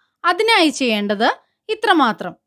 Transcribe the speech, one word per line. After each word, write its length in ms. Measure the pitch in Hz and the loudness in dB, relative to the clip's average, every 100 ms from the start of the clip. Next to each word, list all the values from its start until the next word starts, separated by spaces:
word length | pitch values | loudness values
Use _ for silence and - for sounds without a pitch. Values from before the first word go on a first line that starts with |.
| _ _ | _ _
അതിനായി 440 | 339 359 440 440 320 | -2 0 2 2 2
ചെയ്യേണ്ടത് 680 | - 254 208 202 208 240 508 _ _ - | 0 -2 -2 -2 -2 -2 -2 _ _ -10
ഇത്രമാത്രം. 680 | 440 440 349 247 208 180 - | -4 0 2 2 -2 -10 -16